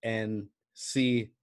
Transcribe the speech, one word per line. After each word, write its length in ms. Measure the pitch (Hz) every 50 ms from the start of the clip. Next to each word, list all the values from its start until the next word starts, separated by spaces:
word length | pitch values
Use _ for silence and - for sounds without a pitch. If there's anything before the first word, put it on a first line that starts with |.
and 460 | - 113 113 110 110 107 110 107 101 104 - _ _ _ _
see 580 | - - - - 139 131 127 123 120 110 104 - _